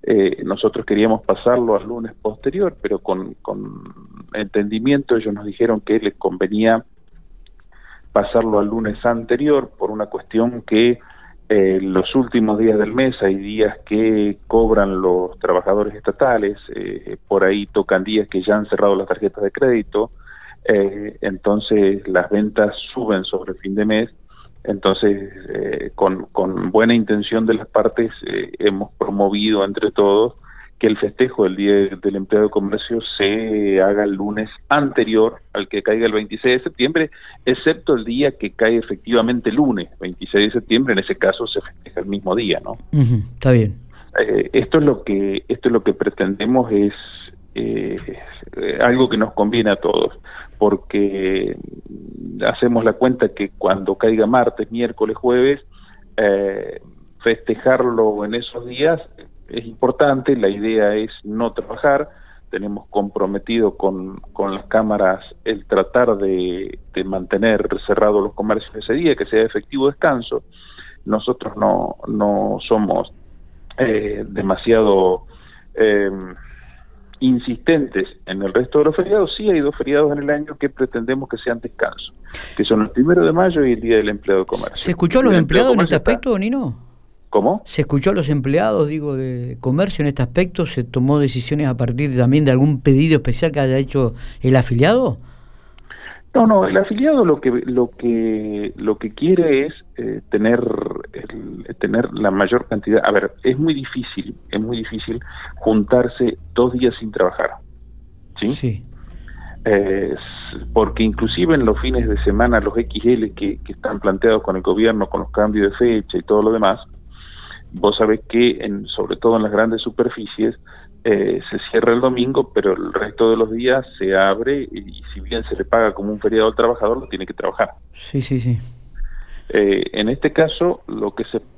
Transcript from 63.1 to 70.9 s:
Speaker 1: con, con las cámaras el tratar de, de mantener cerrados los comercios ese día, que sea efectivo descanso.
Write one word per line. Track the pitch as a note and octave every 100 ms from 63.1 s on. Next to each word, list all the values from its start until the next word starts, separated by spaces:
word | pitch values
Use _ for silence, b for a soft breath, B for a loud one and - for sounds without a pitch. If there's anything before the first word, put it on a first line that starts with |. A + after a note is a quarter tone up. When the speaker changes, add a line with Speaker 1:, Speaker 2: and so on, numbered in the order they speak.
| G2+ G2 G2+ - A2+ G#2 -
Speaker 1:
con, | F#2+ F#2+ F#2+ G2 -
con | - G2
las | F#2+ -
cámaras | A2 G#2+ G#2 F#2+ F#2+ - -
el | - G#2 -
tratar | G2 F#2 B2 A#2+ G2+
de, | G2 F#2 F2+ F2+ - - -
de | -
mantener | F#2+ F#2+ F2+ G2 A2+ G#2 - F#2 -
cerrados | G2+ G#2 G#2
los | G2+
comercios | - G#2+ G#2+ -
ese | A2 G#2
día, | C3+ E3+
que | B2+ -
sea | A2
efectivo | A2+ G#2+ - C#3 C#3
descanso. | C#3+ E3 B2+ A2+ B2+ - B B B B